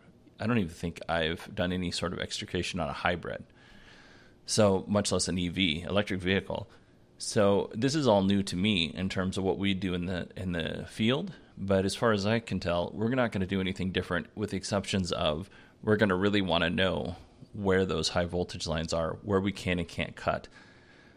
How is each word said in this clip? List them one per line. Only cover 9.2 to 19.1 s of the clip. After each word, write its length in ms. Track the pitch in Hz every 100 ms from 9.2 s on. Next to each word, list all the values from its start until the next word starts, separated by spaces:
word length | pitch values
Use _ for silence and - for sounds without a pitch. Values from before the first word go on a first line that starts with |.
| 92 95
of 60 |
what 160 | 95 85
we 160 | 98 95
do 180 | 95
in 140 | 90 87
the, 200 | 92 - -
in 180 | 95
the 320 | 87 80 82 -
field. 420 | - 110 139 185 - - -
But 280 | 98 95 98
as 100 | -
far 160 | 117
as 140 | 104 101
I 140 | 117
can 200 | - 92
tell, 300 | 90 87 87
we're 160 | 80 113
not 220 | 131 117
gonna 140 | 101 90
do 160 | 98
anything 300 | 92 95 92
different 340 | 90 - 87 - -
with 140 | 101
the 80 | 95
exceptions 540 | - 101 95 101 87
of 380 | - 82 76 95 - - -
we're 140 | 110 104
gonna 180 | 107 90
really 260 | 101 101
wanna 300 | 92 82 85
know 460 | 90 92 85 80 87 - - -
where 320 | 107 98 92 92
those 240 | 80 80
high 160 | 92 87
voltage 400 | 87 90 90 87
lines 280 | 80 80
are, 260 | 82 82